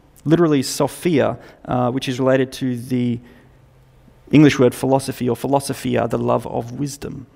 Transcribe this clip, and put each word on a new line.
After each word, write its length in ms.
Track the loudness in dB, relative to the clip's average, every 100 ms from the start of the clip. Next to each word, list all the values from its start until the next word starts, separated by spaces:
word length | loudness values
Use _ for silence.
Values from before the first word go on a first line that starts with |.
| _ _ 0
literally 360 | 4 4 2
sophia, 760 | 0 -2 -2 -2 0 2 2 -2 -12 -14
uh, 260 | -6 -2 -2
which 180 | -2 -4
is 100 | -2
related 320 | 2 2 0
to 240 | -4 -4 -4
the 440 | -4 -2 -2 -4 -8 -20 -20 _ _ _ _ _ -20 _ 2
English 260 | 6 6 6
word 160 | 2
philosophy 560 | 2 0 0 -2 -4 -4
or 60 | -2
philosophia, 720 | -2 -2 -2 -6 -4 -2 -2
the 100 | -2
love 300 | 0 -2 -2
of 320 | -8 -8 -8
wisdom. 480 | -8 -8 -12 -12 -16